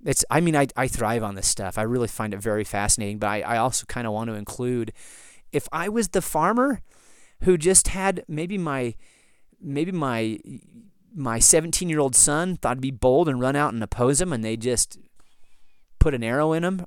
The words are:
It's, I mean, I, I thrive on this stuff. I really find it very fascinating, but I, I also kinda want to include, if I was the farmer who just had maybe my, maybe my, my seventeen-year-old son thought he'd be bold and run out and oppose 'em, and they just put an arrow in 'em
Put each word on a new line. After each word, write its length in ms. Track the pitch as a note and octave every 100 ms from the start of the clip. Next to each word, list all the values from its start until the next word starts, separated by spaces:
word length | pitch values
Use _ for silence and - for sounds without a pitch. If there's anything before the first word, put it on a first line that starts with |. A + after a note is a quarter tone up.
| -
It's, 180 | - -
I 100 | C#3+
mean, 160 | E3+ D3+
I, 120 | C#3 -
I 120 | C3
thrive 340 | - A2 A#2
on 120 | G#2+
this 140 | G2 -
stuff. 280 | - F#2+ G#2+
I 60 |
really 260 | A2 B2 A#2
find 240 | - G#2+
it 80 | G2+
very 240 | A2 G#2+
fascinating, 540 | G2+ G2+ G#2 - G#2 G#2+
but 80 | G#2
I, 140 | G#2
I 140 | - A#2
also 260 | B2 -
kinda 260 | - B2 A#2
want 200 | G#2+ A#2
to 40 |
include, 600 | G#2 G#2 - B2 B2 A2 - - - - - -
if 160 | D3 -
I 200 | D#3 F#3
was 180 | A3+ G3
the 140 | F#3+
farmer 580 | - D#3 E3+ A#3 C#4 A3+ - - - - - -
who 160 | F#3 F3
just 300 | E3 F#3 -
had 340 | F#3+ F#3+ F3 -
maybe 280 | D3+ F3 G3+
my, 380 | E3 C3+ B2 - - _ _ _ - _
maybe 300 | D3+ C#3+ F3
my, 480 | F3+ C3+ A#2 A2+ G#2+ - C3 - - - _ _
my 240 | F#3+ B2+ A#2
seventeen-year-old 760 | - D#3+ E3 - F3+ D3+ C#3
son 420 | B2 D#3+ D3+ F#3 F3
thought 200 | B2 B2+
he'd 60 |
be 80 | C3
bold 380 | B2+ B2+ C3+ E3
and 120 | B2+
run 160 | B2+ C#3+
out 160 | D3
and 100 | A2+
oppose 400 | G#2+ - B2 C#3+
'em, 100 | F3+
and 120 | B2
they 120 | A2 A2+
just 420 | A#2+ A#2 - - - - - - - - - - - -
put 160 | D#3
an 80 | C3
arrow 300 | A2+ D3 D#3
in 120 | D#3+
'em 220 | F3 F#3+